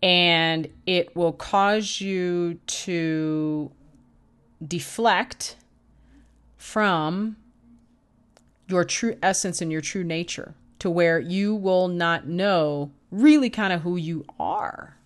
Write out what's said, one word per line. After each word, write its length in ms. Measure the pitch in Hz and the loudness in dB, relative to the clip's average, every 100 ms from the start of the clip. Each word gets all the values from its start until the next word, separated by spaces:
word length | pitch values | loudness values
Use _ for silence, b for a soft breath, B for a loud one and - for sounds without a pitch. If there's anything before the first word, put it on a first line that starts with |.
and 640 | 190 180 175 170 165 160 156 - - | 4 4 6 4 2 0 -4 -10 -2
it 280 | 180 - - | 0 0 0
will 160 | 170 | 0
cause 680 | 147 - 196 196 214 202 - | -2 0 2 4 2 -2 -6
you 600 | 196 190 180 175 175 170 - | -4 -2 -2 0 -2 -4 -8
to 1040 | - - 170 160 160 156 156 156 151 147 - - - _ _ _ _ _ _ 156 | -8 -4 -2 0 0 0 0 -2 -2 -6 -12 -20 -20 _ _ _ _ _ _ -8
deflect 920 | 175 - - 226 185 233 - - - _ _ _ _ b b b b _ _ | -8 -8 0 2 2 0 -8 -12 -12 _ _ _ _ b b b b _ _
from 800 | - 220 208 170 156 180 220 214 _ _ _ - _ _ _ _ _ _ _ _ _ | -8 0 2 2 0 -2 -4 -8 _ _ _ -20 _ _ _ _ _ _ _ _ _
your 160 | 180 | -2
true 320 | 175 - 233 - | 0 0 -2 0
essence 380 | 190 190 190 170 | 0 0 -2 -4
and 120 | 165 | -4
your 80 | 156 | -4
true 240 | 151 196 | -4 -6
nature 500 | 175 160 175 - - - - _ | -4 -4 -6 -8 -12 -16 -20 _
to 120 | 190 | -2
where 280 | 170 170 165 | 2 4 2
you 360 | 175 185 202 | 0 -2 0
will 340 | 214 190 185 185 | 0 2 2 2
not 380 | 175 170 170 135 | 0 0 0 -2
know 640 | 170 196 185 151 147 143 - _ | -2 2 2 2 -2 -6 -10 _
really 400 | 185 277 302 254 | 4 6 8 4
kind 220 | - 202 | 0 0
of 80 | 175 | 0
who 160 | 165 180 | -2 -4
you 280 | 160 165 147 - | -4 -6 -8 -6
are. 580 | 85 180 - - - - | -4 -2 -4 -8 -16 -20